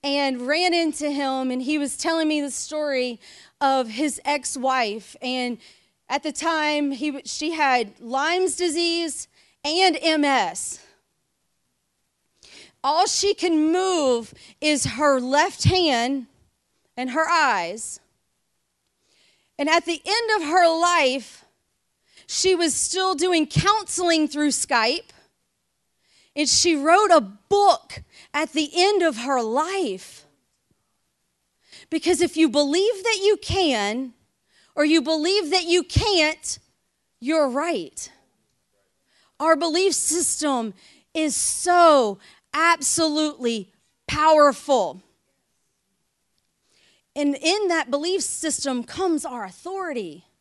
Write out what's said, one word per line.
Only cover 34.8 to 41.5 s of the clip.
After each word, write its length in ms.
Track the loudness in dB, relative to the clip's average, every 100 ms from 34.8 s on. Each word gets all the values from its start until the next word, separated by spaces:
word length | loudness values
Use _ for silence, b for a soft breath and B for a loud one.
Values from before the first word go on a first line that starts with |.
you 180 | 2 2
believe 480 | 2 0 0 0 0
that 140 | -2
you 180 | 2 0
can't, 760 | 2 0 2 2 2 -2 -10 -12 _ _ _ _ _ _
you're 300 | -2 0 0
right. 600 | 0 -4 -4 -6 -14 -16 _ _ _ _ _ _ _ _ _ _ _ _ _
Our 160 | 2 2
belief 380 | 2 2 2
system 800 | 0 -2 -2 -2 -2 0 0 -4 -10 b b b
is 200 | -2 -2
so 840 | -2 -4